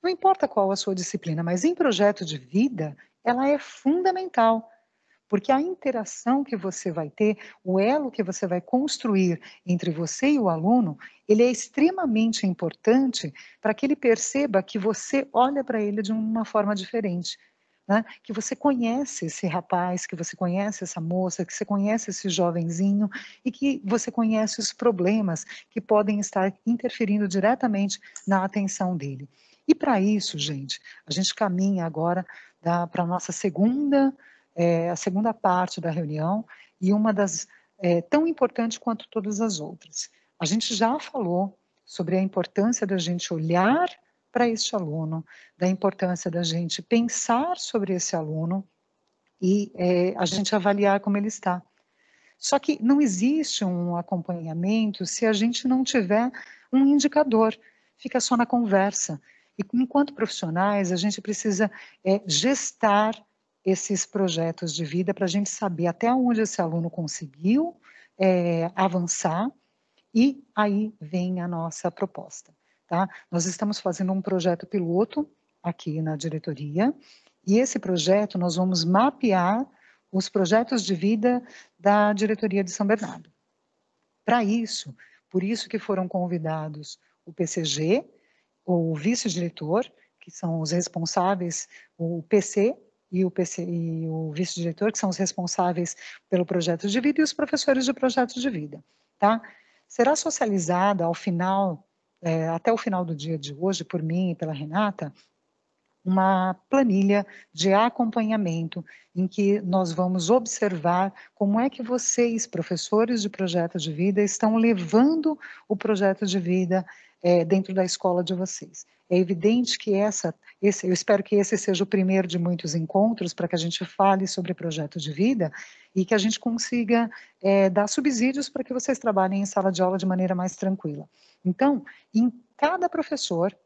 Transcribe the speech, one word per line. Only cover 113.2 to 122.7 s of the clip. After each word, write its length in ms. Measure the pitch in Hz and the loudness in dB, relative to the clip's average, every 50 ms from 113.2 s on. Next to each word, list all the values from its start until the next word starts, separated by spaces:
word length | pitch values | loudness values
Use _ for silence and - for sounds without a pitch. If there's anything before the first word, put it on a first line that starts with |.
de 80 | 202 208 | -2 -4
projeto 500 | - - 190 180 170 175 170 170 - 180 | -4 -4 -4 0 0 0 0 0 -4 -6
de 140 | 147 165 151 | -6 -6 -2
vida, 300 | 147 175 202 196 196 208 | 0 0 2 2 2 2
estão 340 | 196 - - - 214 220 | 0 0 0 2 2 4
levando 840 | 226 226 233 226 185 175 160 202 220 247 285 320 330 302 320 302 - - - - - _ _ | 4 4 4 4 2 0 2 4 4 6 6 4 2 0 -2 -2 -2 -8 -18 -20 -20 _ _
o 80 | 214 | -6
projeto 480 | 202 - 214 220 190 202 196 190 - 214 | -4 0 -2 0 2 2 0 0 0 -2
de 140 | 196 180 196 | -2 -2 -2
vida, 480 | 175 170 185 185 185 170 180 190 180 - - - - _ _ _ - | 0 0 0 0 2 0 0 -2 -2 -4 -14 -20 -20 _ _ _ 2
eh, 220 | 175 175 175 170 | 4 4 4 4
dentro 300 | 165 196 190 190 - 190 | 4 2 2 2 0 0
da 100 | 190 185 | 0 0
escola 400 | 180 - - - 190 180 175 180 | 0 -2 -2 0 0 2 2 0
de 100 | 170 185 | -2 -2
vocês. 520 | 175 185 185 - - 170 - _ - - _ _ _ _ _ | -4 -4 -6 -8 -12 -14 -16 _ -20 -20 _ _ _ _ _
É 80 | 180 180 | 2 2
evidente 580 | 185 175 196 165 160 208 226 247 247 226 - | 4 2 0 2 2 2 4 4 2 0 -4
que 160 | - - - 202 | -4 -2 0 0
essa, 400 | 196 202 214 196 - - 170 160 _ _ - - _ - | 2 2 0 -2 -2 -4 -4 -6 _ _ -20 -12 _ 2
esse, 240 | 208 190 - - | 2 2 2 0
eu 60 | 185 180 | 0 0
espero 300 | 175 - - 208 196 196 | 0 2 2 2 2 2
que 120 | - - | 2 2
esse 240 | 202 202 - - 202 | 2 2 2 0 -2
seja 240 | - - 190 170 196 | 0 0 0 0 0
o 40 | |
primeiro 420 | 190 - 190 190 185 190 190 185 180 | 0 2 0 2 2 2 2 0 0
de 100 | 165 180 | -2 -2
muitos 380 | 170 175 180 165 - 165 | 0 0 -2 -2 -4 -4